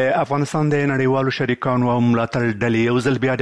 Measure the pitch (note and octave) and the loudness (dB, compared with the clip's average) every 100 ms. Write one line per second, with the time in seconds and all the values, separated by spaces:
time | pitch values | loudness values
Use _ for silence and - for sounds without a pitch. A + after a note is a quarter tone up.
0 | C3 D3 D3 C#3+ C#3+ D#3 D3+ D3 C#3+ C3 | 0 0 -2 -2 -2 -2 0 0 0 0
1 | C3 C3+ C3+ - C3+ - C3+ B2 B2 A#2+ | 0 0 0 -2 -2 -2 -2 0 2 2
2 | A#2+ A#2 A#2 C3 A#2 G#2 A#2+ A2+ A#2 B2 | 2 2 0 -2 -2 -2 0 2 2 0
3 | C3 B2 C3 B2+ | 0 0 0 0